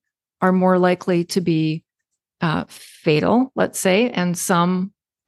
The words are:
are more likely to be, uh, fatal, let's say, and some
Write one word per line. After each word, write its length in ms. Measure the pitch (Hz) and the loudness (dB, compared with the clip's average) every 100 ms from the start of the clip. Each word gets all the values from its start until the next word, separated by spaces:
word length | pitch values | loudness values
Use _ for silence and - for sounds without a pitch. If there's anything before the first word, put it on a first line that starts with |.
| _ _ _ _ | _ _ _ _
are 120 | 185 | 0
more 260 | 185 185 185 | 2 2 4
likely 460 | 180 180 - 175 | 2 0 0 -2
to 180 | 175 - | -2 -2
be, 420 | 170 160 160 160 - _ _ _ _ _ | 0 0 -2 -4 -10 _ _ _ _ _
uh, 240 | 170 156 - | -4 -4 -6
fatal, 840 | - - - - 151 170 226 262 - | -14 -20 -6 0 2 2 0 0 -2
let's 220 | 185 - | -4 -2
say, 320 | 196 185 240 | -2 0 0
and 280 | - 180 170 | -2 -4 -4
some 540 | - 180 175 185 190 - _ _ | -2 0 0 -2 -4 -10 _ _